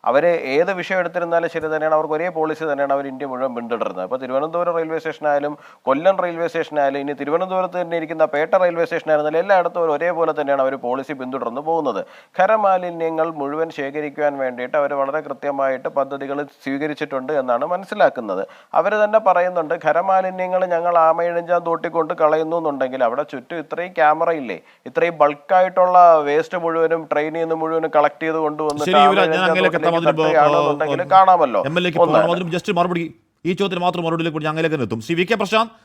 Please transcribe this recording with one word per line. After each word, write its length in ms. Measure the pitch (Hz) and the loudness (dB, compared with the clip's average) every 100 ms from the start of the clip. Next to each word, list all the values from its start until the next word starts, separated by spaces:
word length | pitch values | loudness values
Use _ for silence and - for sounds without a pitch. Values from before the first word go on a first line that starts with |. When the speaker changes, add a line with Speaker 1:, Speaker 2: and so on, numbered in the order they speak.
Speaker 1:
അവര് 220 | - 131 170 | 2 2 4
ഏത് 460 | 170 131 139 180 | 0 0 0 0
വിഷയം 260 | 185 170 190 | -2 -2 -2
എടുത്തിരുന്നാലും 520 | 170 175 170 170 165 | -2 -4 -2 -2 -2
ശരി 160 | 165 156 | -4 -4
തന്നെയാണ്, 280 | 156 156 | -2 0
അവർക്ക് 200 | 156 156 | 0 0
ഒരേ 140 | 156 175 | -2 -2
പോളിസി 360 | 160 156 151 | -2 -4 -2
തന്നെയാണ് 280 | 160 139 139 | -4 -2 0
അവർ 140 | 139 139 | -2 -2
ഇന്ത്യ 200 | 131 139 | -8 -8
മുഴുവൻ 280 | 127 131 | -4 -4
പിന്തുടരുന്നത്. 480 | 120 117 113 107 92 | -4 -6 -4 -4 -4
അപ്പൊ 140 | 92 127 | -6 -6
തിരുവനന്തപുരം 580 | 127 135 156 170 175 | -4 -2 -2 -2 -2
റെയിൽവേ 240 | 165 160 160 | -2 -4 -4
സ്റ്റേഷൻ 280 | 160 151 151 | -6 -4 0
ആയാലും 320 | 143 147 - - - | 0 -2 -8 -18 -10
കൊല്ലം 340 | - 135 180 185 | -2 2 2 2
റെയിൽവേ 300 | 180 170 170 | -2 -4 -4
സ്റ്റേഷൻ 340 | 165 151 147 | -4 -4 0
ആയാലും 200 | 139 139 | 0 -2
ഇനി 120 | 139 | -6
തിരുവനന്തപുരത്ത് 680 | 143 143 165 185 185 185 180 | -6 -2 -2 -2 -2 -2 -4
തന്നെ 160 | 170 170 | -4 -4
ഇരിക്കുന്ന 280 | 160 160 | -4 -2
പേട്ട 300 | 156 147 160 | 0 0 0
റെയിൽവേ 300 | 190 180 170 | 2 2 0
സ്റ്റേഷൻ 260 | 165 170 - | -2 -2 0
ആയിരുന്നാലും 280 | 151 151 160 | 0 2 -2
എല്ലായിടത്തും 420 | 190 190 175 175 | 4 2 2 0
അവർ 100 | 165 | 0
ഒരേപോലെ 440 | 143 170 165 160 151 | 0 -2 0 -2 0
തന്നെയാണ് 220 | 139 139 | 0 0
അവർ 140 | 131 131 | 0 -2
പോളിസി 360 | 120 127 131 | -4 -4 -6
പിന്തുടർന്ന് 480 | 139 127 131 117 123 | -8 -8 -6 -6 -6
പോകുന്നത്. 440 | 156 165 143 98 85 - _ - | -4 -2 -2 -4 -8 -16 _ -2
ഖരമാലിന്യങ്ങൾ 920 | 196 220 202 185 180 170 165 160 160 | 2 2 2 0 -2 -4 -4 -2 -4
മുഴുവൻ 400 | 160 139 151 165 | -4 -6 -4 -6
ശേഖരിക്കുവാൻ 680 | 160 139 147 151 143 147 139 | -6 -8 -6 -8 -2 -2 0
വേണ്ടിയിട്ട് 380 | 131 123 123 151 | -4 -4 -4 -2
അവർ 180 | 143 | -2
വളരെ 260 | 143 135 151 | -2 -2 -4
കൃത്യമായിട്ട് 680 | 151 131 143 139 135 131 135 | -6 -8 -6 -2 -2 -2 -4
പദ്ധതികൾ 540 | 135 135 139 139 143 | -4 -4 -6 -8 -8
സ്വീകരിച്ചിട്ടുണ്ട് 920 | 143 _ - 139 151 143 147 135 131 151 | -8 _ -8 -4 -4 -6 -6 -6 -2 -4
എന്നാണ് 300 | 127 120 151 | 0 -2 -2
മനസ്സിലാക്കുന്നത്. 800 | 180 190 214 165 - 110 92 98 - _ | -4 -6 0 0 0 -6 -4 -6 -12 _
അവര് 300 | - 175 208 | -2 0 2
തന്നെ 140 | 208 220 | 2 4
പറയുന്നുണ്ട്, 560 | 190 175 180 180 151 | 4 2 2 -2 -4
"ഖരമാലിന്യങ്ങൾ 920 | 170 156 160 190 190 185 185 185 185 185 | -2 0 0 2 0 0 -4 -2 0 0
ഞങ്ങൾ 320 | 170 175 170 | 0 2 4
ആമയിഴഞ്ചാൻ 640 | 160 165 170 170 170 175 | 4 4 0 -2 0 -2
തോട്ടിക്കൊണ്ട് 540 | 170 165 170 165 156 | 0 -4 -2 -2 -2
കളയുന്നു 420 | 170 156 156 160 170 | 2 2 2 0 -2
എന്നുണ്ടെങ്കിൽ 480 | 160 139 131 131 | -2 -2 -4 0
അവിടെ 180 | 120 127 | 0 0
ചുറ്റും 360 | 147 135 - 165 | -6 -10 -10 -10
ഇത്രയും 340 | 151 156 180 | -8 -8 -6
ക്യാമറ 380 | 185 151 156 170 | 2 2 4 0
ഇല്ലേ, 300 | 165 123 85 _ _ 135 | -2 -4 -10 _ _ -8
ഇത്രയും 320 | 165 170 165 | -2 -2 2
ബൾക്കായിട്ടുള്ള 1000 | 147 143 - 185 185 185 180 180 175 160 | 2 2 0 2 4 4 6 8 8 8
വേസ്റ്റ് 400 | 143 151 160 185 | 4 0 0 -4
മുഴുവനും 500 | 165 165 160 165 156 | -2 0 0 0 -2
ട്രെയിനിൽ 280 | 147 156 160 | -2 -2 -2
നിന്ന് 140 | 165 | -2
മുഴുവനും 360 | 160 160 165 160 151 | -2 -2 -2 0 2
കളക്ട് 260 | 147 - | 2 0
ചെയ്ത് 140 | 160 160 | -4 -2
കൊണ്ടുവന്നിട്ട് 480 | 151 151 156 147 | -2 -2 -4 -2
Speaker 2:
ശരി, 80 | 151 | 2
യുവരാജ്, 160 | 156 147 | 6 6
ഞാൻ 100 | 147 | 6
Speaker 1:
ആമയിഴഞ്ചാൻ 260 | 160 160 | 2 2
Speaker 2:
അങ്ങയിലേക്ക് 320 | 185 165 185 160 | 2 2 2 2
Speaker 1:
തോട്ടിലേക്ക് 220 | 170 165 | 0 2
Speaker 2:
എത്താം. 240 | 165 156 | 0 2
അതിന് 120 | 156 | 2
മുമ്പ്, 40 | 160 | 4
Speaker 1:
തട്ടുകയാണോ 200 | 147 147 | 4 4
Speaker 2:
ആ, 40 | |
Speaker 1:
എന്നുണ്ടെങ്കിൽ 520 | 147 147 151 139 143 | 0 0 -2 -2 4
Speaker 2:
ആ, 40 | 190 | 6
Speaker 1:
കാണാമല്ലോ." 460 | 190 180 143 104 | 8 6 4 2
Speaker 2:
എം 140 | 135 170 | 0 0
എൽ 80 | 180 | 0
എക്ക് 120 | 160 | 2
Speaker 1:
ഒന്ന്. 160 | 170 | 4
Speaker 2:
പോകണം. 180 | 151 170 | 4 2
അതിന് 180 | 180 180 | 0 -2
just 240 | 170 - | -4 -2
മറുപടി, 400 | 175 175 175 165 - _ _ | 0 0 0 -4 -10 _ _
ഈ 80 | 165 | -6
ചോദ്യത്തിന് 280 | 180 196 185 | -2 -2 0
മാത്രം 240 | 180 175 | -2 -2
മറുപടിയിലേക്ക് 300 | 165 165 165 | -2 -2 -2
കൂടി 100 | 151 | -2
ഞാൻ 80 | 151 | -4
അങ്ങയിലേക്ക് 320 | 156 160 151 | -2 -2 -2
എത്തും. 160 | 110 113 | -4 -6
ശ്രീ 140 | 110 | -4
വി 100 | 165 | -2
കെ 100 | 185 | 0
പ്രശാന്ത്, 380 | 220 196 220 226 - | -2 0 0 -2 -8